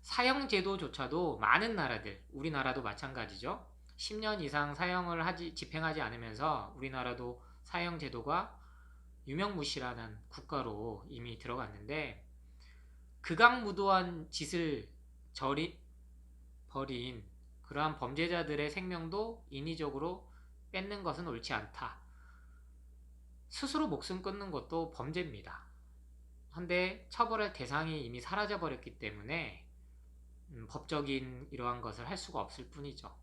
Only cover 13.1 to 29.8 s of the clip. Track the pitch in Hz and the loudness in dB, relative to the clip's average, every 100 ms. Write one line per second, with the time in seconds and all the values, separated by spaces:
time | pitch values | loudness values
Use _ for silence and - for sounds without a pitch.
13.1 | - - 160 233 247 214 185 196 190 180 | -12 -4 10 10 10 2 2 8 8 8
14.1 | 170 156 - 151 180 165 135 104 - - | -2 -6 -4 0 2 4 2 -2 -16 -20
15.1 | - - - 135 139 170 - - - - | -20 -14 -2 2 2 2 -4 -18 -20 -20
16.1 | - - - - - - 135 135 127 127 | -20 -20 -20 -20 -20 -8 -4 -2 -2 -4
17.1 | 120 104 - - - - 143 151 127 127 | -6 -12 -18 -20 -20 -6 2 2 2 -2
18.1 | 139 170 175 151 147 147 151 185 175 165 | 2 2 4 2 2 2 0 -2 -2 -2
19.1 | 190 226 226 - 139 147 160 151 135 160 | 0 -2 -4 -10 -6 -4 0 0 0 -2
20.1 | 180 - - - - - 185 196 202 175 | -2 -8 -20 -20 -20 -8 -6 -4 -2 -2
21.1 | 147 175 117 - 120 104 - 120 - - | -2 -2 -4 0 -2 -2 -6 -8 -8 -18
22.1 | - - - - - - - - - - | -20 -20 -20 -20 -20 -20 -20 -20 -20 -20
23.1 | - - - - - 269 302 302 147 - | -20 -20 -20 -12 -4 0 2 2 2 -2
24.1 | 185 190 202 202 147 - 165 165 - 123 | -2 -2 -4 -4 -4 0 0 0 -2 -2
25.1 | 160 160 107 - - - - - - - | -2 -2 -6 -10 -12 -14 -20 -20 -20 -20
26.1 | - - - - 165 175 180 185 202 - | -20 -20 -20 -12 -6 4 6 4 0 -10
27.1 | - 226 220 208 - 120 143 160 156 120 | 2 4 4 2 0 0 2 2 0 -2
28.1 | 120 - 190 208 202 165 131 - - 110 | -6 -2 0 2 2 0 -2 -8 -6 -6
29.1 | 104 104 165 135 - - - | -6 -4 -2 -2 -8 -18 -20